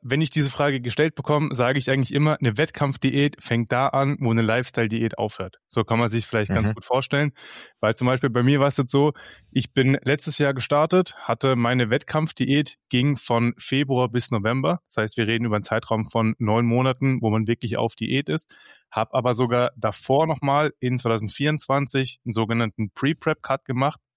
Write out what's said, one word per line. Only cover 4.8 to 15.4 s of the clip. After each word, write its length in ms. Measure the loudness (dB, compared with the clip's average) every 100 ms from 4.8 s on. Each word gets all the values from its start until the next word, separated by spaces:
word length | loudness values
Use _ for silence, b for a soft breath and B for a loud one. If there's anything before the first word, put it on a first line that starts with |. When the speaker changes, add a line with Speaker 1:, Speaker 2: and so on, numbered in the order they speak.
| -2 0 -2 -2
Speaker 1:
aufhört. 400 | -4 -6 -12 -14 _
So 160 | -2
kann 140 | 0 0
man 100 | 0
sich 200 | -2 -2
vielleicht 260 | -2 0
ganz 140 | 0 0
Speaker 2:
Mhm. 60 | -2
Speaker 1:
gut 100 | -2
vorstellen. 460 | -2 0 0 0 B B B B _
Weil 160 | 0 2
zum 100 | 0
Beispiel 240 | 2 0
bei 140 | 2
mir 160 | 4 4
war 80 | 2
es 100 | 0
jetzt 140 | 0
so, 220 | 2 2 B B B B
ich 240 | -4 -2
bin 240 | 2 2 2
letztes 340 | 0 -2 -2 -2
Jahr 160 | 0
gestartet, 640 | -2 0 0 4 2 0 -4
hatte 380 | -6 0 2 2
meine 340 | 2 2 2
Wettkampfdiät, 880 | 0 0 -2 -2 -2 0 0 0 -8 -2
ging 280 | 0 2 0
von 380 | 0 0 0 -2
Februar 500 | -4 -2 0 0 0
bis 220 | -2 -2
November. 540 | -2 0 0 0 -2 -4
Das 80 | -4
heißt, 200 | -2 -2
wir 80 | 0
reden 200 | 0